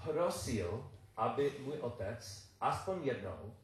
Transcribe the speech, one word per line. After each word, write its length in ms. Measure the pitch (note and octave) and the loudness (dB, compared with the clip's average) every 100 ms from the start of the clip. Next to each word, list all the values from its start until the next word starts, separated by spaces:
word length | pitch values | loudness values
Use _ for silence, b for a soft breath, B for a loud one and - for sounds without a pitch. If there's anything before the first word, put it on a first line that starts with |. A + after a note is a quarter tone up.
prosil, 840 | - D#3 F3 - - A2 F2 - - - - - | -2 2 2 2 0 0 0 -2 -6 -14 -8 2
aby 360 | A#2+ A#2+ C#3+ C#3 | 2 4 2 2
můj 140 | C3 D3 | -4 -2
otec 680 | A#2+ - G2 A2+ - - - - | -2 -2 -4 -6 -8 -12 -14 0
aspoň 440 | B2+ - - F#3 | 2 2 0 0
jednou 500 | C#3 G#2+ G2 F2+ G2+ - | 2 0 -2 -6 -10 -12